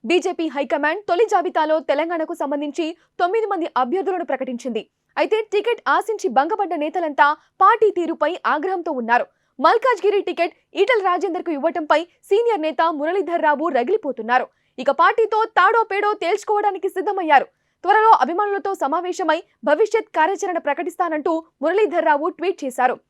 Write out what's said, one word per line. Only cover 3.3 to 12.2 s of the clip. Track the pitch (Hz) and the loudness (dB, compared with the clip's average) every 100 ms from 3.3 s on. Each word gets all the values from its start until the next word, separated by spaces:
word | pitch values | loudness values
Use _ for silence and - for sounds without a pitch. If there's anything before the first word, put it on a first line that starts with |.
| 440 427 | 0 -2
మంది | 392 330 - | -4 -4 -2
అభ్యర్థులను | 254 349 330 370 330 | -2 -2 -2 -4 -4
ప్రకటించింది. | 277 262 240 269 220 - _ _ - | -6 -6 -8 -6 -8 -10 _ _ -2
అయితే | - 427 440 | 0 0 0
టికెట్ | 415 440 480 - 311 | -2 -2 -4 0 0
ఆశించి | 370 427 381 240 | 0 -4 0 0
భంగపడ్డ | 302 - 392 339 | 0 -2 -2 -2
నేతలంతా | 302 359 330 285 294 302 _ _ | -4 -4 -4 2 2 2 _ _
పార్టీ | 381 427 427 370 | 4 6 2 0
తీరుపై | 339 330 302 359 - | -4 -2 -2 -2 -2
ఆగ్రహంతో | 285 320 370 339 269 | -2 -2 -4 -4 -6
ఉన్నారు. | 226 240 190 _ _ - 294 | 0 0 0 _ _ 2 4
మల్కాజ్గిరి | 453 523 440 370 403 370 | 4 2 0 2 0 -2
టికెట్ | 339 339 _ _ 294 | -2 -2 _ _ -2
ఈటల | 403 480 381 | 2 2 2
రాజేందర్కు | 359 370 320 - 294 | 0 -2 -4 -4 -2
ఇవ్వటంపై | 302 339 311 302 339 _ | -2 -2 2 0 0 _